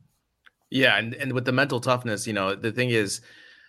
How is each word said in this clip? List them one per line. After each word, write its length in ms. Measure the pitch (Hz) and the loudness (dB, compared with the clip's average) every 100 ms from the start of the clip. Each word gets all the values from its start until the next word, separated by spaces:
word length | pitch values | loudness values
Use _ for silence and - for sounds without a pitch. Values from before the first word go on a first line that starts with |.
| _ _ _ _ - _ - | _ _ _ _ -20 _ -6
Yeah. 300 | 131 127 104 | 2 4 4
And, 160 | 113 131 | 0 -6
and 180 | 139 | -4
with 120 | 123 127 | -2 0
the 60 | |
mental 280 | 127 143 127 | 2 2 0
toughness, 480 | 127 123 123 104 117 | 0 0 0 -4 -2
you 60 | |
know, 200 | 104 95 | -2 -2
the 180 | 98 113 | -2 -4
thing 200 | 123 123 | -2 0
is, 300 | 113 98 - - - - - | 2 0 -4 -12 -20 -20 -20